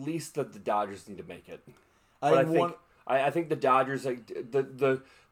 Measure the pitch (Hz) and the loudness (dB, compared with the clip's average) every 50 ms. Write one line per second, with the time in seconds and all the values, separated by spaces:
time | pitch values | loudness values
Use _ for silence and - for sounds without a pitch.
0 | 139 156 165 160 - - - 151 127 110 107 104 92 117 107 104 104 98 101 95 | -8 -6 -6 -6 -8 -6 -6 -6 -6 -6 -8 -8 -2 0 0 0 0 -2 -6 -12
1 | - 107 98 85 82 87 87 87 - - 85 - _ - - _ _ _ _ _ | -14 -14 -14 -14 -14 -14 -16 -16 -16 -18 -18 -18 _ -20 -20 _ _ _ _ _
2 | _ _ _ _ 139 147 139 135 135 160 165 170 175 170 160 - _ _ _ _ | _ _ _ _ 2 4 4 4 4 4 2 2 2 0 -2 -8 _ _ _ _
3 | _ - 127 139 135 143 135 170 165 151 156 - 139 131 127 131 131 131 139 123 | _ 0 0 2 2 2 0 0 -2 -2 -2 0 4 4 4 4 4 2 -2 -4
4 | 127 135 123 120 110 - - - - 113 127 135 135 135 135 127 139 135 131 131 | -4 -4 -6 -6 -10 -12 -10 -10 -10 -2 0 -2 -2 -2 -2 0 2 2 2 0
5 | - - - - _ _ | -4 -12 -20 -20 _ _